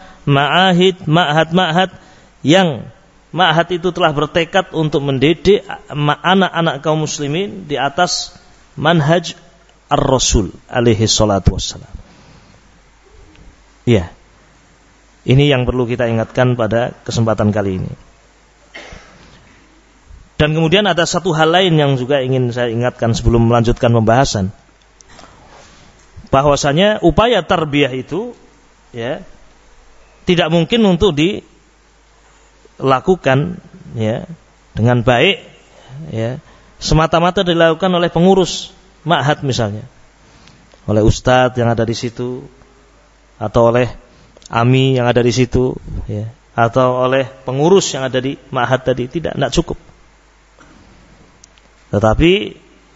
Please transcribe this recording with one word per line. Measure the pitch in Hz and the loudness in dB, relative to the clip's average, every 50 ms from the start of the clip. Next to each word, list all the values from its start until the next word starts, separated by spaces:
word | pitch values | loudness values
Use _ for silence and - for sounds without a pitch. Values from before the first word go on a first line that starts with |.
| - - - - - | -20 -20 -20 -6 -2
ma'ahid, | 143 143 139 143 135 151 175 190 190 180 175 185 190 185 - - | 0 2 2 2 2 2 2 4 4 4 4 4 2 0 -2 -2
ma'had-ma'had, | 151 151 170 175 143 147 160 160 160 165 185 185 165 156 180 190 185 - - - - - - - _ _ _ - | 0 0 2 2 2 2 0 0 2 0 0 0 0 0 0 0 -2 -4 -12 -20 -20 -20 -20 -20 _ _ _ 0
yang | 127 165 190 185 165 131 107 - 123 - _ _ _ _ _ _ _ | 2 4 4 4 2 -2 -6 -10 -16 -20 _ _ _ _ _ _ _
ma'had | - 160 185 165 156 165 165 170 180 | -2 0 0 2 2 2 0 0 -2
itu | 170 170 180 170 | -4 -4 -4 -2
telah | 175 180 160 | 0 0 0
bertekad | 143 147 151 143 - 175 160 156 190 190 175 - - | 0 0 -2 -2 -2 -2 -2 0 -2 -2 -2 -2 -2
untuk | 160 156 151 165 143 139 | -4 -2 0 -2 -2 -2
mendidik | 143 135 127 131 156 170 156 - 185 208 - - - - - - - 143 | -2 0 2 2 2 0 2 2 2 2 2 0 -6 -14 -16 -14 -12 -8
ma-, | 147 147 147 147 - | -4 -2 -2 -2 -2
anak-anak | - 170 190 196 185 - - 165 165 160 131 139 151 | 0 0 2 2 2 0 0 -2 -2 -2 -4 -4 -2
kaum | 160 156 160 151 | -2 -2 -2 -4
muslimin | - - - 147 139 147 175 202 208 220 190 165 | -6 -6 -6 -6 -6 -4 -6 -6 -8 -10 -14 -10
di | 147 147 120 | -8 -4 -4
atas | 135 143 - 180 180 175 - - - - - - - - - _ _ _ - | -4 -2 0 0 -2 -2 -2 -6 -8 -10 -16 -20 -20 -20 -20 _ _ _ -8
manhaj | - 135 156 175 165 139 151 170 180 165 - - - - - _ _ _ _ _ _ _ - | -2 0 2 2 2 4 2 2 0 -2 -4 -12 -18 -20 -20 _ _ _ _ _ _ _ -2
ar-Rasul | 143 143 139 131 131 120 - - - 120 92 80 - - - - | 0 0 2 2 2 2 2 2 0 0 0 -2 -6 -14 -14 -6
alaihi | - 123 120 120 110 101 110 104 | -2 0 2 2 2 2 0 0
salatu | - - 110 104 98 95 - - 92 | 0 0 0 0 0 0 0 -2 -2
wassalam. | - - - - - - - - - - - - - - - - - - - - _ _ _ _ _ _ _ _ _ _ _ - - - - - - - - - _ _ _ _ _ - 123 | -2 -4 -10 -12 -14 -16 -18 -20 -20 -20 -20 -20 -20 -20 -20 -20 -20 -20 -20 -20 _ _ _ _ _ _ _ _ _ _ _ -20 -20 -20 -20 -20 -20 -20 -20 -20 _ _ _ _ _ 0 0
Iya. | 117 95 85 - - - _ _ _ _ _ _ _ _ _ _ _ _ _ _ _ _ _ _ _ _ - | 0 0 0 -4 -12 -20 _ _ _ _ _ _ _ _ _ _ _ _ _ _ _ _ _ _ _ _ 0
Ini | - 127 139 147 147 | 2 4 4 4 4
yang | 139 127 123 | 2 2 0
perlu | 120 123 127 123 113 | 0 0 -2 -2 -2
kita | 123 127 120 | -2 -2 -2
ingatkan | 117 113 113 110 - - 131 127 127 123 | 0 0 -2 -2 -2 0 0 2 2 2
pada | 123 110 101 113 117 127 - - - | 0 0 0 0 -2 -2 -4 -6 -10
kesempatan | - - - 120 113 110 107 101 110 104 | -12 -6 -2 -2 0 0 0 0 0 0
kali | 101 107 98 98 92 90 | 0 -2 -2 -4 -4 -6
ini. | - - - - - - _ _ _ _ _ _ _ _ _ _ _ _ - - - - - - - - - - - - - - - - _ _ _ _ _ _ _ _ _ _ _ - - - - _ _ - | -8 -10 -12 -16 -20 -20 _ _ _ _ _ _ _ _ _ _ _ _ -20 -20 -20 -20 -20 -20 -20 -20 -20 -20 -20 -20 -20 -20 -20 -20 _ _ _ _ _ _ _ _ _ _ _ -20 -20 -20 -20 _ _ -2
Dan | 151 151 156 | -2 0 0
kemudian | 160 165 156 170 208 208 | 0 0 2 2 0 0
ada | 190 165 170 165 | 0 0 -2 -2
satu | - - 175 165 185 156 | -2 -2 -4 -2 -2 0
hal | 160 156 160 | 0 2 2
lain | 170 185 196 180 160 | 2 2 2 2 2
yang | 151 147 139 139 123 | 2 2 2 0 -2
juga | 123 120 147 139 131 | -2 -2 -2 -2 0
ingin | 127 131 127 127 120 117 | 0 -2 -2 -2 -2 -2
saya | 123 120 120 | -4 -4 -4
ingatkan | 110 117 123 123 - - 120 113 | -2 -2 -2 -4 -4 -2 -2 -2
sebelum | 110 - 117 113 117 117 117 113 | -2 -2 0 0 2 2 2 4
melanjutkan | 120 120 113 117 120 - - 113 | 2 2 2 0 0 0 2 2
pembahasan. | 117 117 110 110 113 131 139 - - 104 92 101 - - _ _ _ _ _ _ _ _ _ - - - - - - - - - - - - - - - - - - _ _ _ - - - - | 2 2 2 2 2 2 2 0 0 -4 -4 -6 -8 -12 _ _ _ _ _ _ _ _ _ -20 -20 -20 -20 -20 -20 -20 -20 -20 -20 -20 -20 -20 -20 -20 -20 -20 -20 _ _ _ -20 -20 -6 -2
Bahwasanya | - 135 143 147 143 139 - 143 139 165 196 214 214 214 175 | 0 2 4 4 2 2 2 0 2 2 2 2 2 2 0
upaya | 170 147 208 220 247 233 185 156 | 2 2 2 2 2 2 0 0
tarbiyah | - 190 170 156 147 139 143 139 123 | 0 -2 -2 -2 0 0 0 0 0
itu, | 131 127 120 - 143 190 240 247 226 - - - _ _ _ _ _ _ _ _ - | -2 -6 -8 -8 -8 -8 -8 -10 -12 -18 -20 -20 _ _ _ _ _ _ _ _ -12
ya, | 120 113 127 160 196 185 - - - - - _ _ _ _ - - - - - - - _ _ _ - | -10 -8 -8 -8 -10 -12 -18 -20 -20 -20 -20 _ _ _ _ -20 -20 -20 -20 -20 -20 -20 _ _ _ -2
tidak | - 175 165 170 | 0 0 2 2
mungkin | 156 165 170 160 - 233 233 220 | 2 2 0 0 0 0 2 2
untuk | 190 180 160 214 190 147 139 156 196 214 - - - _ _ _ _ _ _ _ _ _ _ _ _ _ _ _ _ _ _ _ _ _ _ _ _ _ - | 2 2 2 2 0 2 2 0 -2 -2 -6 -12 -16 _ _ _ _ _ _ _ _ _ _ _ _ _ _ _ _ _ _ _ _ _ _ _ _ _ -4
dilakukan, | 135 135 135 127 - 185 185 175 - 135 131 139 156 175 180 - - - - - - 143 139 117 | 0 0 0 2 2 0 0 2 2 0 0 0 0 -4 -8 -12 -16 -20 -20 -20 -20 -12 -8 -4
ya, | 110 107 117 - - - 165 - _ _ _ _ _ _ | -2 -2 -2 -4 -8 -12 -16 -20 _ _ _ _ _ _
dengan | - - 107 123 120 120 107 | -4 0 2 2 2 2 2
baik, | 127 120 120 151 196 175 - - - - - _ _ - - - - 127 143 160 - - | 2 2 2 2 0 0 -2 -8 -18 -20 -20 _ _ -20 -20 -20 -20 -20 -18 -14 -10 -8
ya, | 113 113 120 135 156 - - - - _ _ _ - | -6 -6 -6 -8 -10 -14 -20 -20 -20 _ _ _ -8
semata-mata | - - - 156 160 156 - 165 170 180 175 202 185 | -2 0 2 2 2 2 2 2 2 0 0 0 0
dilakukan | 180 165 170 165 165 160 160 196 185 | 0 2 2 4 2 2 2 0 0
oleh | 180 170 175 | 0 0 0
pengurus | 170 - 165 170 190 196 190 175 - - - - - - - - _ _ _ - | 0 0 2 4 4 4 4 2 0 -4 -10 -12 -16 -20 -20 -20 _ _ _ -4
ma'had | 151 170 143 127 147 147 - 143 | -2 -2 0 0 0 -2 -2 -2
misalnya, | 135 120 123 113 101 104 110 123 - _ - - _ _ _ _ _ - - - - - - _ _ _ _ - | -4 -2 -2 -4 -4 -6 -10 -14 -18 _ -20 -20 _ _ _ _ _ -20 -20 -20 -20 -20 -20 _ _ _ _ -4
oleh | - 107 107 107 | -2 0 2 2
ustadz | 113 - - - 127 127 127 127 123 120 120 | 2 2 0 0 0 2 2 2 0 0 -2
yang | 117 | -2
ada | 117 113 110 113 | 0 0 -2 -2
di | 113 113 - | -4 -4 -6
situ, | 127 117 - - 123 123 127 135 143 139 - - - _ _ _ _ _ _ _ _ _ _ _ _ _ _ | -8 -10 -8 -8 -10 -8 -10 -12 -14 -18 -20 -20 -20 _ _ _ _ _ _ _ _ _ _ _ _ _ _
atau | - 110 104 - 120 117 117 117 | -10 -6 -2 0 2 4 4 4
oleh | 123 123 113 - - - _ _ - - - _ _ - | 2 0 -2 -6 -12 -20 _ _ -20 -20 -20 _ _ -12
ami | - - 117 120 123 131 131 131 131 131 | -6 -2 0 2 2 2 2 2 2 0
yang | 123 120 123 | 0 0 2
ada | 117 120 | 2 2
di | 120 120 113 | 2 2 2
situ, | 131 123 117 - 127 127 131 - - - - - - - | 0 0 0 0 -2 -2 -2 -4 -8 -12 -12 -12 -10 -10
ya, | - 104 104 110 110 - _ _ _ - | -8 -8 -8 -10 -10 -14 _ _ _ -2
atau | 120 117 113 - 131 127 127 127 127 127 | 0 0 2 2 2 0 2 0 0 0
oleh | 127 131 135 127 - - - - | 0 0 0 -2 -4 -8 -14 -10
pengurus | 127 127 139 147 175 196 185 - - | -6 -2 0 2 4 4 4 2 0
yang | - 135 135 | -4 -6 -6
ada | 127 123 131 123 | -4 -2 -2 -4
di | 139 139 - - - 139 | -4 -6 -10 -12 -8 -4
ma'had | 131 123 123 131 127 - | -4 -2 0 0 0 0
tadi. | 139 127 131 123 131 | -2 -2 -2 -4 -8
Tidak, | - 170 156 - - | -6 -8 -6 -6 -4
tidak | - - 120 | -4 -4 -2
cukup. | - 170 - - - - - - - _ _ _ _ _ _ _ _ _ _ _ _ _ - 55 55 55 - - - - - - - - - _ _ _ - - _ _ _ _ _ _ _ _ | -2 -2 -4 -4 -6 -12 -14 -20 -20 _ _ _ _ _ _ _ _ _ _ _ _ _ -20 -20 -20 -20 -20 -20 -20 -20 -20 -20 -20 -20 -20 _ _ _ -20 -20 _ _ _ _ _ _ _ _
Tetapi | - 101 107 110 110 120 156 170 190 208 208 196 - - _ _ _ _ _ _ _ | -2 0 2 2 2 4 4 2 2 2 -2 -6 -12 -18 _ _ _ _ _ _ _